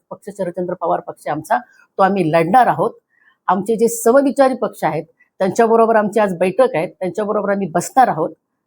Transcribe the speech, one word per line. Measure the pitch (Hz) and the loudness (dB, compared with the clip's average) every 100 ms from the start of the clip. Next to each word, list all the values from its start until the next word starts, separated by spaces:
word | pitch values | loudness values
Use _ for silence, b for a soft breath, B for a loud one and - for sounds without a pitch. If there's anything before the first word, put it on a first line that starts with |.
| _ | _
पक्ष, | 190 - 202 | -18 -16 -8
शरदचंद्र | 180 180 180 | -8 -6 -8
पवार | 180 175 175 | -6 -4 -4
पक्ष | 165 - 175 | -6 -14 -8
आमचा, | 151 - - - b b - | -8 -4 -6 -6 b b 0
तो | |
आम्ही | 190 196 160 | 0 2 2
लढणार | 165 165 190 202 | 2 4 4 2
आहोत. | 160 214 - _ _ _ _ - | 0 -4 -6 _ _ _ _ -4
आमचे | 190 185 220 | -2 -2 0
जे | 226 | 0
समविचारी | - 226 269 277 277 262 | 0 2 4 2 2 2
पक्ष | 233 202 - | 2 -6 -4
आहेत | 160 156 160 _ _ - | -4 -4 -8 _ _ -4
त्यांच्याबरोबर | 185 - 226 226 226 220 | -2 2 2 4 4 2
आमची | 208 220 | 2 0
आज | 208 170 | 0 0
बैठक | 185 185 254 | -2 2 0
आहे, | 156 180 | 0 -6
त्यांच्याबरोबर | - 185 175 208 214 202 | -6 -8 -6 -4 -4 -2
आम्ही | 202 185 | -4 -2
बसणार | 175 - 262 226 | -4 -2 2 2
आहोत | 156 - - _ _ | 0 -4 -6 _ _